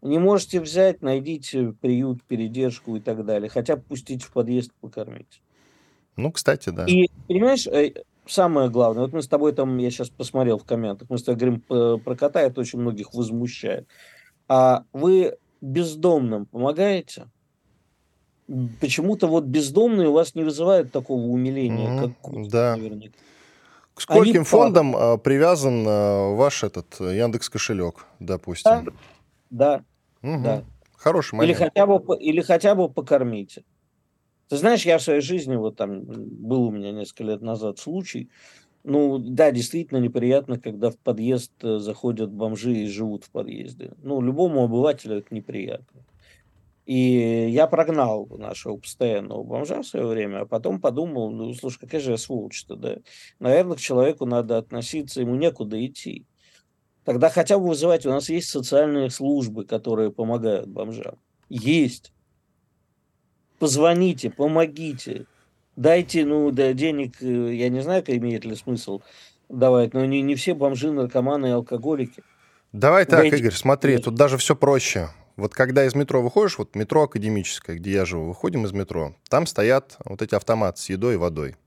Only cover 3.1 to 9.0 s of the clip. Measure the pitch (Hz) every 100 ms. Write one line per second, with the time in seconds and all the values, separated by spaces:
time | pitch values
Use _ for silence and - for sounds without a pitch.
3.1 | 110 107 107 104 - 123 151 - 143 -
4.1 | 131 - - 117 123 123 _ - - 107
5.1 | - - _ _ _ _ _ _ _ _
6.1 | - 131 165 - 143 - 85 90 180 180
7.1 | - - 180 233 269 - 143 147 - -
8.1 | _ - - 180 151 127 117 120 113